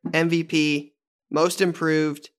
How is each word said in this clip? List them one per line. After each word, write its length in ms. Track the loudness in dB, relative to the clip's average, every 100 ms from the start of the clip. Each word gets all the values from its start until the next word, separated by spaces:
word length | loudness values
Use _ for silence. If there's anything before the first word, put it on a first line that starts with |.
| -2
M 160 | 0 2
V 120 | 0
P, 520 | 0 0 2 0 -4 _ _ _ _
Most 300 | 0 0 2
Improved 680 | -2 0 0 0 0 -4 -14